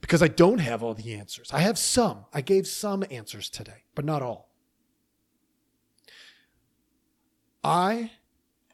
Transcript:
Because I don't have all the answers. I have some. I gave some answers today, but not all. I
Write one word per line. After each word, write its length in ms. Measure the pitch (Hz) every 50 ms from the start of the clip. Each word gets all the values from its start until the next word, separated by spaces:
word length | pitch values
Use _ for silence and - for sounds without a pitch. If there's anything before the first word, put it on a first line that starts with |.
Because 220 | - - - 165 175
I 60 | 160
don't 320 | - - 175 175 226 247
have 220 | 160 120 117 110 113
all 120 | 117 113
the 180 | 107 107 117 110
answers. 380 | 104 101 - - - - - -
I 80 | 139
have 180 | 160 202 226 170
some. 460 | - - - 247 240 196 123 101 98 _ -
I 80 | 147
gave 260 | 131 - 196 190 190
some 380 | 190 - - - 208 196 196 196 -
answers 400 | 139 123 110 - - 107 98 -
today, 340 | - - 113 - 107 - _ _ _
but 120 | - 143
not 160 | 147 156 147 135
all. 260 | 123 110 - - _ _ _ _ _ _ _ _ _ _ _ _ _ _ _ _ _ _ _ _ _ _ _ _ _ _ _ _ _ _ _ _ - - - - - _ _ _ _ _ _ _ _ _ _ _ _ _ _ _ _ _ _ _ _ _ _ _ _ _ _ _
I 500 | 147 156 175 180 190 220 233 233 226 - _ _ _ _ _ _ _ _ _ _ _